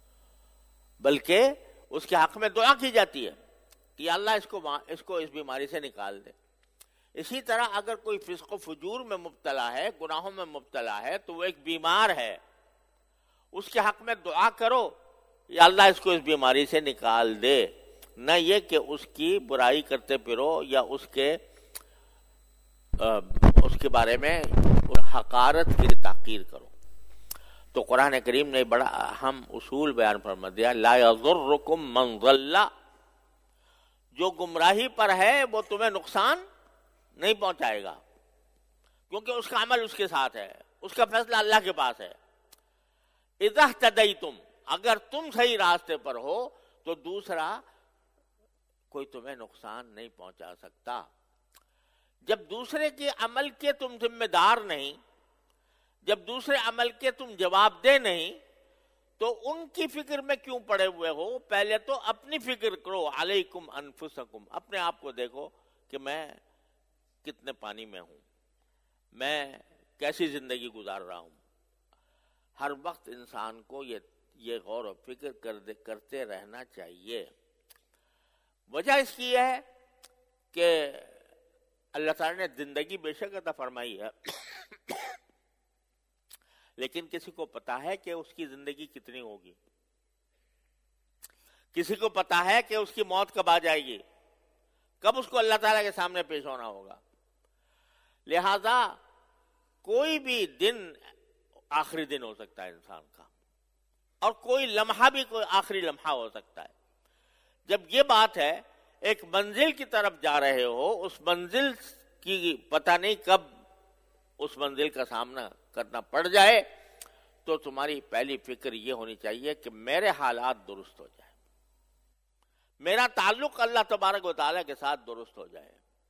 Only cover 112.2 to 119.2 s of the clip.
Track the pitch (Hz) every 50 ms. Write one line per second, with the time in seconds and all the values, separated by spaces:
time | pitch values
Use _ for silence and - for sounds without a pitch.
112.2 | - 175 196 185 170 170 151 - - - 151 151 - 180 175 175 185 208 214 208
113.2 | - - 190 185 - - - _ _ _ _ _ _ _ _ _ _ _ _ _
114.2 | _ _ _ - 143 143 - 131 143 143 139 131 147 151 - 135 123 - 120 113
115.2 | 123 123 131 131 117 98 - _ _ _ - 120 117 104 117 117 - - - 151
116.2 | 170 180 185 208 196 214 233 214 - - - - - _ _ - - - _ _
117.2 | _ _ _ _ - - 160 156 - 147 135 135 143 151 151 139 - - - 113
118.2 | 131 139 135 127 - 131 123 - - 131 113 113 107 127 131 117 113 113 113 -